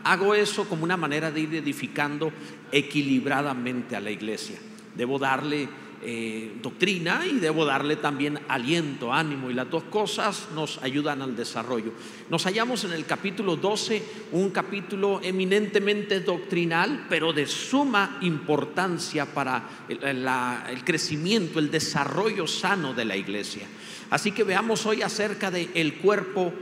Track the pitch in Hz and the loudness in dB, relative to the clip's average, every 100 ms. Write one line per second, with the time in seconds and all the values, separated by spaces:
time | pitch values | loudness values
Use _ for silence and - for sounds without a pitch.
0 | - 180 196 208 208 214 196 165 165 185 | 4 4 6 6 4 0 -2 0 0 0
1 | 156 147 160 151 156 160 143 139 - - | 2 0 0 -2 -2 -2 -2 -4 -4 -2
2 | 147 147 160 - - - - 143 143 156 | -2 0 -2 -4 -14 -16 2 2 4 2
3 | 143 131 123 135 143 127 123 127 113 110 | 4 4 4 2 0 -2 -2 -4 -4 -6
4 | 101 101 107 104 - - - - - - | -4 -4 -4 -4 -6 -12 -14 -16 -14 -4
5 | 120 135 135 131 147 147 131 - - - | 0 2 2 2 0 -2 -2 -8 -14 -12
6 | 110 117 113 110 110 101 - - 185 185 | -8 -6 -4 -4 -8 -8 -8 -2 0 0
7 | 165 220 359 277 160 156 151 135 139 151 | -2 -2 0 0 0 2 2 2 0 0
8 | 151 139 147 147 - 127 120 170 151 135 | -2 -2 -2 -4 -4 -2 0 0 0 -4
9 | 120 135 160 139 127 123 127 160 160 208 | -2 0 0 -2 -4 -4 -2 -4 -2 -2
10 | 202 214 214 190 - 156 151 - 135 139 | 0 0 -2 -2 -8 -4 -4 -2 -2 0
11 | 147 143 135 117 117 120 117 123 110 - | 0 -2 -4 -4 -4 -4 -2 -2 -2 -8
12 | - - - 165 185 202 233 240 196 165 | -14 -16 -2 0 2 2 2 0 -2 -4
13 | 147 147 - 170 202 156 170 214 - 214 | -2 -2 -2 -2 0 2 2 0 0 -2
14 | - - - 165 196 190 - 202 175 202 | -2 -10 -4 2 2 2 -2 -4 -4 0
15 | 202 190 180 185 185 202 202 208 202 208 | 2 2 0 2 4 4 6 4 4 2
16 | 202 196 180 175 - 175 170 165 196 277 | 2 0 2 0 2 2 4 4 2 2
17 | - 165 160 151 139 - - 262 285 208 | 0 2 2 2 0 -2 2 4 4 4
18 | 196 - 180 151 - 151 131 - 185 165 | 2 0 0 0 2 2 2 0 0 0
19 | - 151 139 - 131 127 - - - - | -2 -2 -2 -2 0 -2 -4 -14 -8 -4
20 | 139 131 131 127 123 120 - 127 127 165 | -2 0 0 2 0 -2 -4 -6 0 0
21 | - 151 170 226 170 160 151 156 - 151 | 0 -2 2 2 2 2 2 2 0 0
22 | 139 143 214 202 160 - 185 196 147 120 | 0 2 0 0 -2 0 0 2 0 0
23 | 110 98 98 101 98 104 98 - - - | 0 0 -2 -4 -4 -8 -10 -14 -14 -14
24 | - 143 208 196 202 190 226 220 214 220 | -2 0 0 2 2 2 2 0 2 0
25 | 202 - 208 202 196 180 165 175 156 147 | 0 0 -2 0 -2 -2 0 2 0 4
26 | 190 208 190 - 180 165 | 4 4 2 0 0 0